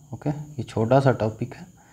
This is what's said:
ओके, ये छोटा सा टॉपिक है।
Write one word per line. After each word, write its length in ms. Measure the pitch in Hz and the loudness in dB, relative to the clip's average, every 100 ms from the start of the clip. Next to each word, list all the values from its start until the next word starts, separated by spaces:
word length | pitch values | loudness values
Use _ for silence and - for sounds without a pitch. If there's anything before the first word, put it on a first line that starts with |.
| _ | _
ओके, 160 | - 147 | -8 -6
ये 320 | 147 147 - | -6 -8 -10
छोटा 360 | 110 - 113 135 | -6 -2 4 4
सा 120 | 135 | 6
टॉपिक 420 | 113 110 110 120 | 2 0 -4 -8
है। 120 | - - _ _ | -10 -18 _ _